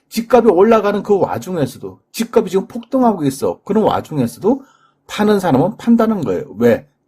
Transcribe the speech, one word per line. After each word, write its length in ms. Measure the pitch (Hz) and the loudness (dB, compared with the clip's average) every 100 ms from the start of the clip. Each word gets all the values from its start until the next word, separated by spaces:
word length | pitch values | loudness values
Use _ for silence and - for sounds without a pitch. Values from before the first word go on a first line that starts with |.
| _ | _
집값이 380 | 220 233 247 226 | -8 2 2 4
올라가는 540 | 175 214 226 202 202 | 4 4 4 2 -4
그 160 | - 196 | 0 0
와중에서도, 840 | 131 101 180 180 127 101 98 - _ | 0 -4 -6 -4 -4 -6 -16 -16 _
집값이 400 | - 226 233 185 | -8 -2 0 0
지금 160 | 190 - | -4 -4
폭등하고 560 | 233 - 269 240 190 | -12 -6 0 0 0
있어. 380 | 143 135 101 85 | -4 -2 -6 -6
그런 200 | - 208 | -2 0
와중에서도 760 | 202 196 - 151 117 - 190 277 - _ _ _ - | 0 -2 -4 -4 -4 -2 -2 -2 -6 _ _ _ -14
파는 320 | - 214 202 | -2 0 2
사람은 380 | 185 247 180 - | 2 0 0 -2
판다는 440 | - 233 226 208 | 0 2 2 0
거예요. 220 | 139 87 - - | -4 -4 -6 0
왜? 280 | 117 110 - _ | 2 2 -2 _